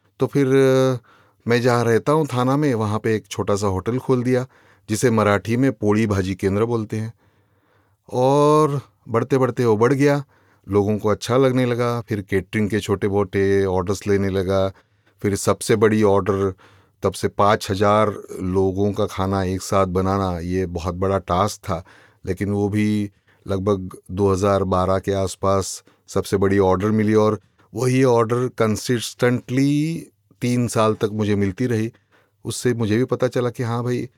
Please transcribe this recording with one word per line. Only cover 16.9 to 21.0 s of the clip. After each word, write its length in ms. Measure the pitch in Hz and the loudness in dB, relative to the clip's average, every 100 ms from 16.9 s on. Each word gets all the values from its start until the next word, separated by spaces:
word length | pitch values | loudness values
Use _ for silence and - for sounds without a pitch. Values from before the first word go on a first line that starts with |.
| _ | _
तब 100 | 98 | -6
से 140 | - 101 | -4 -6
पाँच 440 | - 101 107 - | 0 2 2 -2
हज़ार 520 | 98 104 107 107 98 - - | 0 2 4 2 -4 -12 -8
लोगों 520 | 92 95 95 92 104 | -2 0 0 0 -2
का 120 | 104 101 | -2 -4
खाना 380 | - 95 98 | -2 -2 -2
एक 180 | 92 95 | -2 -4
साथ 240 | - 101 92 | -2 0 0
बनाना, 540 | 92 95 98 95 87 | 0 0 0 -2 -4
ये 260 | 87 92 90 | -4 -4 -4
बहुत 300 | 87 90 | -4 -6
बड़ा 240 | 87 | -4